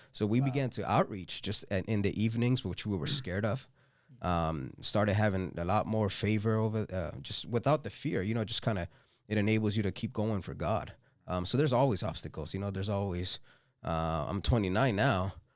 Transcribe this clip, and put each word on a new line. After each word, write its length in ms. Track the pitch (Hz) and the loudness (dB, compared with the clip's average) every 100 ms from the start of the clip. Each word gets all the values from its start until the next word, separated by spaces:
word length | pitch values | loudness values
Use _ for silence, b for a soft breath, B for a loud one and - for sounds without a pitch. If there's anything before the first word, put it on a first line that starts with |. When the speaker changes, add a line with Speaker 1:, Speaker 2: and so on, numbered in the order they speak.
| B | B
Speaker 1:
so 140 | - 104 | -2 2
we 160 | 117 | 4
Speaker 2:
Wow. 40 | 135 | 2
Speaker 1:
began 240 | 135 127 | 0 -2
to 180 | - 95 | -2 0
outreach 520 | 110 185 101 92 - | 2 2 -2 -6 -6
just 220 | - 101 - | -4 -4 -2
a-, 120 | 98 | -2
in 180 | 87 107 | 0 2
the 200 | 98 - | 2 2
evenings, 440 | 110 117 120 127 92 | 0 2 2 2 -2
which 200 | 87 107 | -4 -2
we 120 | 95 | -2
were 100 | 71 | 0
scared 380 | 71 87 92 107 | -2 -2 -2 0
of. 220 | 131 - _ b b b - | -2 -6 _ b b b -6
Um, 520 | 90 85 80 80 64 - | 0 2 2 -2 -6 -8
started 320 | - 107 104 | -2 2 4
having 400 | 98 107 95 92 - | 4 2 2 -2 -4
a 80 | 85 | 0
lot 220 | 104 - | 2 2
more 220 | 110 104 | 2 0
favor 480 | - 104 110 110 110 | 0 2 2 2 2
over, 280 | 110 110 104 | 2 0 -2
uh, 260 | 92 80 87 | -4 -4 -6
just 260 | - - - | -6 -6 -2
without 360 | 117 139 151 | 0 2 2
the 60 | 104 | 0
fear, 320 | - 139 92 | -8 -4 -2
you 120 | 95 113 | 0 -2
know, 80 | |
just 180 | 110 - | 0 0
kinda, 260 | - 101 85 b b b - | 0 -2 -4 b b b -4
it 100 | 107 | 2
enables 400 | 104 110 107 104 | 4 4 2 2
you 60 | |
to 80 | 98 | 0
keep 200 | - 104 | -2 -4
going 300 | - 110 104 | -2 -2 -2
for 120 | 85 | -4
God. 380 | 65 82 104 - - b b - | -4 -2 -2 -4 -14 b b -6
Um, 180 | 90 90 | -2 0
so 120 | 123 | 2
there's 160 | 151 | 4
always 300 | 120 139 98 | 4 4 2
obstacles, 500 | 107 80 78 80 78 | -2 -4 -8 -8 -6
you 60 | 95 | -4
know, 120 | 101 | -4
there's 180 | 95 95 | -2 -2
always, 500 | 101 101 87 90 - b b b b | -2 -2 -2 -4 -6 b b b b
uh, 420 | - 82 82 80 73 | -2 0 0 0 -2
I'm 140 | 98 | -2
twenty-nine 540 | - 120 95 98 131 101 | 2 2 4 2 2 2
now, 380 | 131 98 92 - - | 2 2 -2 -6 -16